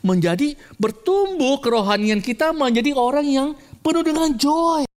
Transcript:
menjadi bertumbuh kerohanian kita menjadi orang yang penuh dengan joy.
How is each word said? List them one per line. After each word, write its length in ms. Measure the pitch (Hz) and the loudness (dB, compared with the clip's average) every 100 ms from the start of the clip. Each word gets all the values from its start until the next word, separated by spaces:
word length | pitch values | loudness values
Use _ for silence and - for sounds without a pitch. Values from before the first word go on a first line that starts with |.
menjadi 560 | 185 185 170 180 294 - - - | 2 2 2 0 -2 -4 -20 -4
bertumbuh 800 | 220 - - 392 392 359 262 277 | -4 -2 0 0 0 0 0 0
kerohanian 560 | 247 233 196 208 214 214 | 0 0 0 0 0 -2
kita 320 | 214 233 311 | -2 -2 -2
menjadi 400 | 320 269 233 247 269 | 0 0 2 0 0
orang 260 | 240 285 | 0 0
yang 260 | 294 269 285 294 - - 311 | 0 0 -2 -6 -18 -6 -2
penuh 160 | 339 | 0
dengan 320 | 320 311 320 | 0 0 0
joy. 480 | 240 285 320 330 320 269 | 0 0 2 2 0 -4